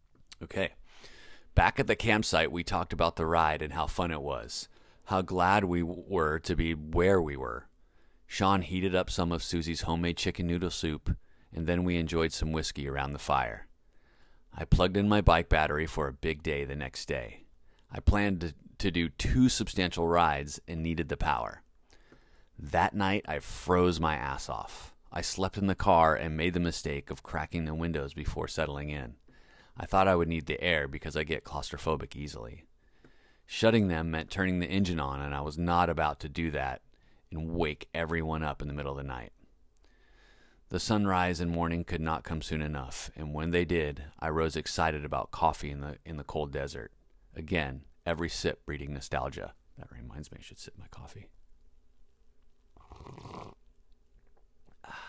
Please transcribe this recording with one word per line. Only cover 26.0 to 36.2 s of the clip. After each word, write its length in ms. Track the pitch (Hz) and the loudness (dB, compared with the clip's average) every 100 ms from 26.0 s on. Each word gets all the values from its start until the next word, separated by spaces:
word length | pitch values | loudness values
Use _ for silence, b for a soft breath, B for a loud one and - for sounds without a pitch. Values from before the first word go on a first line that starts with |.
| 80 78 | 8 4
and 200 | 82 78 | 0 0
made 180 | 85 | 0
the 60 | 87 | 2
mistake 520 | 85 78 78 71 - | 0 0 -4 -6 -6
of 120 | 76 | -12
cracking 420 | - 80 76 85 78 | -8 -6 -4 -4 -2
the 100 | 78 | -2
windows 380 | 82 78 69 | -2 -2 -4
before 340 | 76 73 78 80 | -6 -4 -4 -4
settling 420 | - 76 71 73 | -2 -4 -4 -6
in. 260 | 73 62 - _ B B B B - | -6 -8 -14 _ B B B B -12
I 80 | - | 0
thought 220 | 95 95 | 4 6
I 80 | 90 | 6
would 120 | 82 | 4
need 180 | 82 76 | 0 -2
the 160 | 78 | -2
air 260 | 87 80 69 | 0 0 0
because 280 | 73 80 73 | -6 -4 -2
I 80 | |
get 200 | 76 78 | -2 -2
claustrophobic 720 | - 73 - 71 - 78 69 - | -4 -8 -8 -4 -2 -2 -4 -10
easily. 500 | 73 64 58 - - _ b b b b b b - | -10 -10 -14 -16 -20 _ b b b b b b -12
Shutting 420 | - 110 113 98 | 2 4 6 4
them 240 | 82 82 | 2 0
meant 180 | 80 - | -2 -4
turning 300 | - 92 90 | 0 2 2
the 100 | 85 | 2
engine 300 | 95 95 82 | 2 2 2
on, 200 | 69 69 | -2 -4
and 140 | 71 71 | -4 -4
I 60 | |
was 160 | 73 78 | -4 -2
not 320 | 85 87 87 | 2 4 4
about 300 | 80 78 73 | 2 0 -2